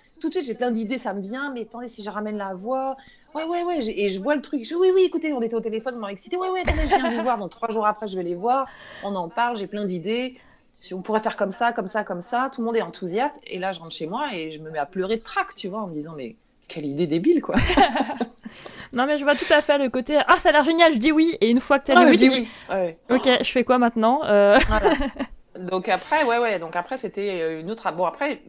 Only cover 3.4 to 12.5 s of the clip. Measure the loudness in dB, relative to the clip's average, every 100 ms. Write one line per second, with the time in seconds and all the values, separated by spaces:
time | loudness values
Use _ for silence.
3.4 | -6 -4 -4 -4 -4 -2 -2 -2 -2 -2
4.4 | -4 -8 -6 0 2 4 2 0 -4 -4
5.4 | -2 -4 -4 -6 -6 -8 -10 -12 -8 -4
6.4 | -2 -2 -2 0 2 2 0 -2 -2 -2
7.4 | -4 -8 -4 0 0 -2 -4 -6 -6 -4
8.4 | 0 0 -2 -10 -20 -12 -8 -6 -6 -2
9.4 | -2 -2 -6 -6 -4 -4 -4 -4 -4 -10
10.4 | _ _ _ _ -14 -10 -2 -2 -2 -4
11.4 | -4 -2 -2 -2 -4 -4 -6 -8 -6 -4
12.4 | -4